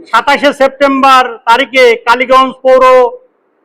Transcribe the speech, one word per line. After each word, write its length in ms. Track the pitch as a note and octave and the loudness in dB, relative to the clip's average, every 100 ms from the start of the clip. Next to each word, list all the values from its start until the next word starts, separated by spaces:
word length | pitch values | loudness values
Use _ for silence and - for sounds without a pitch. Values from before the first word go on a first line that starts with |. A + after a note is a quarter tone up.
| - | -6
সাতাশে 460 | A3+ C4 C#4 C#4 | -4 -2 -2 -2
সেপ্টেম্বর 840 | - C4+ C4+ C#4 C4+ C4+ C4 A#3+ A3+ | -2 -4 -2 -4 0 0 2 0 -6
তারিখে 600 | - A#3+ C4 C4 B3 A3+ | -2 -2 -2 0 0 0
কালীগঞ্জ 560 | A#3 A#3+ B3+ C4 C4 B3+ | -2 -4 0 0 0 -4
পৌর 480 | C4 B3+ C4 B3+ A#3+ B3 _ _ _ _ | 0 2 4 2 0 -6 _ _ _ _